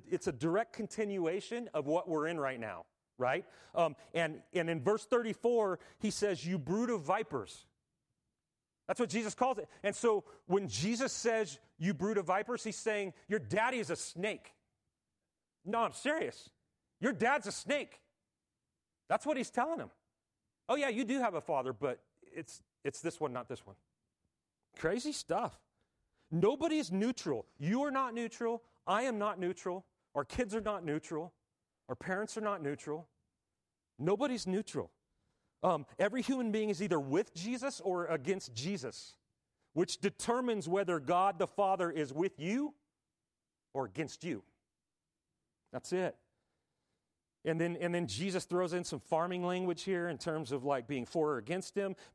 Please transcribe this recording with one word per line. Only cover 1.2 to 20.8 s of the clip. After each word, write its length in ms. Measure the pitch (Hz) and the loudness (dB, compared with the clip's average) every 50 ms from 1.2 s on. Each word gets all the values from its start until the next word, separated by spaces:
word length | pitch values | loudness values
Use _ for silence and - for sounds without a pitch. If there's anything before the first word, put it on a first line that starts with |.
| 175 160 170 202 190 - 226 240 240 214 - | 0 2 0 0 -4 -4 -6 -6 -6 -2 -2
of 140 | 156 143 139 | -2 0 2
what 200 | 156 175 175 190 | 2 2 2 0
we're 200 | 160 156 147 160 | 0 0 0 0
in 120 | 175 160 | 0 0
right 200 | 143 135 131 120 | 0 -2 -2 -2
now, 260 | 117 107 95 85 82 _ _ _ _ _ _ _ | -4 -6 -6 -8 -10 _ _ _ _ _ _ _
right? 280 | 127 123 131 170 196 - - - - - - | 2 2 2 2 -2 -6 -16 -20 -20 -6 2
Um, 220 | - 170 160 143 - - - _ | 2 2 2 2 -4 -16 -4 _
and, 300 | 165 170 156 156 - - _ - | 0 0 0 0 -6 -12 _ 0
and 160 | 180 165 165 | 0 2 2
in 120 | 170 160 | 0 0
verse 240 | 123 185 208 220 - | 2 2 2 2 2
thirty-four, 720 | - - 247 240 226 202 - - 233 247 233 214 196 180 160 - - - _ | 2 2 2 2 2 -4 0 2 4 4 4 4 2 0 -2 -6 -16 -14 _
he 120 | - 214 | -2 -2
says, 340 | - - 208 208 190 135 117 | 0 2 2 2 2 0 -2
"You 140 | 165 185 180 | -2 -2 -2
brood 300 | 135 123 175 214 240 240 | 0 0 0 2 2 2
of 120 | 240 208 | 0 0
vipers." 640 | 151 135 185 214 220 - - 131 101 - - - - _ _ _ _ _ _ _ _ _ _ _ _ _ _ _ _ _ _ _ _ _ _ _ _ - | 2 2 0 0 0 -2 -4 -6 -6 -6 -12 -18 -20 _ _ _ _ _ _ _ _ _ _ _ _ _ _ _ _ _ _ _ _ _ _ _ _ -4
That's 120 | 185 - | 0 0
what 100 | 240 180 | 0 0
Jesus 240 | 131 220 226 214 - | 0 0 -2 -2 0
calls 240 | - 247 262 262 208 | 0 2 2 2 -2
it. 100 | 190 - - - | -4 -10 -12 -4
And 140 | - 202 202 | -2 -2 -2
so 300 | - - 233 220 202 - - - - _ | 2 2 4 4 4 0 -4 -18 -20 _
when 220 | - 175 202 196 156 | 2 2 2 2 0
Jesus 440 | 98 101 143 208 233 226 269 247 | -4 -2 0 0 0 0 0 -2
says, 460 | - - - 233 226 226 220 170 - - _ _ _ _ | -2 0 0 2 2 2 0 -2 -4 -14 _ _ _ _
"You 140 | 156 185 202 | 0 0 0
brood 240 | 131 175 208 220 202 | 2 0 2 2 0
of 80 | 190 | 2
vipers," 380 | 156 185 196 208 - 247 - - | 2 2 2 2 0 -4 -4 -4
he's 120 | 220 202 - | -6 -6 -4
saying, 360 | - 226 214 208 202 190 - - - _ | -2 0 0 0 -2 -4 -6 -10 -6 _
"Your 120 | 196 214 | -2 -2
daddy 400 | 139 101 156 202 220 247 262 247 | 0 0 2 4 4 4 2 0
is 100 | 208 - | 0 -2
a 60 | 165 | -2
snake." 580 | - - - - - 180 214 196 - - - - _ _ _ _ _ _ _ _ _ _ _ _ _ _ _ _ _ _ _ _ _ _ | -4 -4 -8 -6 -4 -2 -2 -2 -4 -8 -18 -20 _ _ _ _ _ _ _ _ _ _ _ _ _ _ _ _ _ _ _ _ _ _
No, 160 | 170 - 233 | -2 2 2
I'm 140 | 233 185 123 | 2 2 0
serious. 580 | - - 262 302 320 202 127 - - - - _ _ _ _ _ _ _ _ _ _ | -2 0 0 0 2 0 -2 -4 -8 -18 -20 _ _ _ _ _ _ _ _ _ _
Your 120 | 165 247 | 0 0
dad's 360 | 269 151 220 233 277 294 196 202 | 2 2 2 4 4 2 0 -4
a 40 | |
snake. 480 | 185 - - 180 277 294 247 - - - _ _ _ _ _ _ _ _ _ _ _ _ _ _ _ _ _ _ _ _ _ _ | -8 -8 -4 -2 -2 -2 -2 -6 -14 -20 _ _ _ _ _ _ _ _ _ _ _ _ _ _ _ _ _ _ _ _ _ _
That's 160 | 170 220 - | -2 0 2
what 120 | 277 302 277 | 0 0 0
he's 120 | 240 - | 0 -2
telling 300 | - - 240 311 330 277 | 0 0 0 2 0 -4
them. 100 | 139 - - _ _ _ _ _ _ _ _ _ _ _ _ _ _ - | -6 -10 -12 _ _ _ _ _ _ _ _ _ _ _ _ _ _ -2
"Oh, 60 | 233 | 0
yeah, 140 | 294 | 2